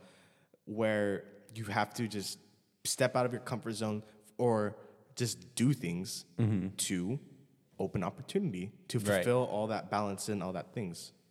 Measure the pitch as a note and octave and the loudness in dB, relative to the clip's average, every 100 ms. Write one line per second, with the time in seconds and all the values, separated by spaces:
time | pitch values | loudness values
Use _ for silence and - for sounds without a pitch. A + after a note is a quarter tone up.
0 | - - - _ _ _ - G#2+ A2 G#2+ | -18 -20 -20 _ _ _ -10 0 2 4
1 | G#2 F#2+ - - - A2+ G#2 G2+ G#2 - | 2 0 -6 -20 -16 -10 0 2 2 0
2 | A2+ G2+ F#2 - - _ _ _ - - | -2 -2 -6 -10 -16 _ _ _ -6 2
3 | B2+ B2+ B2 B2 - A#2+ A2 G#2+ G#2+ G#2+ | 4 4 0 -2 -4 -6 -4 -2 -2 -2
4 | - - - - B2 A2 G#2 G#2 - - | -6 -20 -16 2 4 4 2 -4 -16 -20
5 | _ - A#2+ - - - B2 C#3+ E2+ F2 | _ -4 -2 -4 -8 2 4 4 0 -4
6 | F#2+ - - - A2 G2+ F#2 F#2+ - F#2 | -4 -8 -8 0 2 2 0 -4 -2 0
7 | F2+ C#3 - - - _ _ - F#2+ G2+ | 0 -4 -8 -20 -20 _ _ -6 -2 0
8 | F2 - - G3 F#3+ F2+ F#2+ - - A#2+ | -2 -4 -4 -2 0 -2 -8 -10 -4 0
9 | G2+ G2 F2+ B2 B2 G#2 A2 G2+ - G#2 | 4 4 6 4 2 0 0 -2 0 0
10 | G#2 G2 - G#2 F2+ F#2 - - G2 E2 | 0 -2 -4 -2 -2 -4 -6 -6 -6 -8
11 | - _ _ | -14 _ _